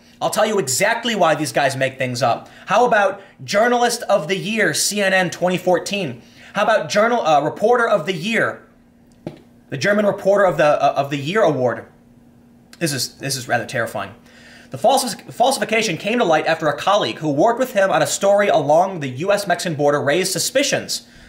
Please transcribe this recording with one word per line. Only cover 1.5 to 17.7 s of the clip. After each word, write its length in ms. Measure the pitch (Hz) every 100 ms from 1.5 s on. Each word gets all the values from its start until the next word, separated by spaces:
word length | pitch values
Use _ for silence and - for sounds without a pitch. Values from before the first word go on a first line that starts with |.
guys 240 | 160 139 127
make 200 | 135 127
things 260 | 127 123
up. 260 | 120 90 - - -
How 180 | 202
about 380 | 240 214 202 - - -
Journalist 580 | 127 202 240 240 240 240
of 260 | - 196 156
the 80 | 190
Year, 380 | 165 226 185
C 260 | 143 - 202
N 140 | 190
N 160 | 190 175
twenty 280 | - 180 180
fourteen? 640 | 185 170 - 202 165 113 - - -
How 100 | 196
about 260 | 208 214 156
Journal, 300 | 202 226 240 160
uh, 140 | 147
Reporter 480 | 151 - 214 240 233
of 160 | 202
the 100 | 151
Year, 520 | 185 185 220 123 - - _ _ _ _ _ - - - _ _
the 80 | 135
German 280 | 190 208 202
Reporter 380 | 190 190 202
of 120 | 190 156
the, 80 |
uh, 300 | 151 147 143 -
of 140 | 135
the 80 | 143
Year 240 | 139 208
award? 440 | 175 135 123 - - - _ _ - _ _ - _ -
This 140 | 165
is, 240 | 139 - -
this 180 | 135 127
is 120 | 120
rather 180 | 123 107
terrifying. 480 | 123 110 107 98 - - - - - -
The 80 | -
falsi-, 540 | 220 269 254 180 -
falsification 640 | - 220 208 208 226 214 160
came 200 | 196 240
to 60 |
light 220 | 196 156 147
after 220 | 160 156
a 100 | 143
colleague 400 | - 208 139 -
who 120 | 156
worked 280 | 139 214 247
with 160 | 254